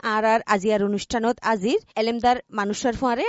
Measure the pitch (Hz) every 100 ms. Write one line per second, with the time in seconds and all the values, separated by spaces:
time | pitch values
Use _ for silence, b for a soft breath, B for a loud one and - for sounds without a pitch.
0 | 226 214 220 226 - 208 202 214 202 202
1 | - 240 226 233 - 226 202 403 - -
2 | 226 233 240 247 - 214 202 208 262 226
3 | 254 233